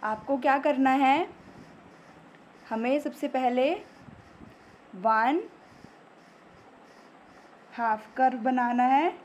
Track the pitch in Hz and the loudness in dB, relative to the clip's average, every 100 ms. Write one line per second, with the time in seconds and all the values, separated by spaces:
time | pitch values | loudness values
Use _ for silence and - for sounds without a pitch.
0 | 214 214 - 277 277 269 294 269 269 262 | -6 -8 -4 -2 0 0 0 0 2 4
1 | 262 277 370 - - - - - - - | 4 2 0 -8 -20 -20 -20 -20 -20 -20
2 | - - - - - - - 226 233 285 | -20 -20 -20 -20 -20 -20 -10 -4 -2 -2
3 | 285 - 285 269 254 247 269 381 - - | -2 -8 -6 -2 0 2 0 0 -8 -20
4 | - - - - - - - - - 190 | -20 -20 -20 -20 -20 -20 -20 -20 -20 -6
5 | 208 220 233 320 440 - - - - - | 0 2 2 0 -4 -16 -20 -20 -20 -20
6 | - - - - - - - - - - | -20 -20 -20 -20 -20 -20 -20 -20 -20 -20
7 | - - - - - - - - 233 214 | -20 -20 -20 -20 -20 -20 -20 -4 -2 -2
8 | - - 262 254 220 254 240 247 247 269 | -6 0 0 2 -2 0 0 2 4 4
9 | 330 - | 2 -4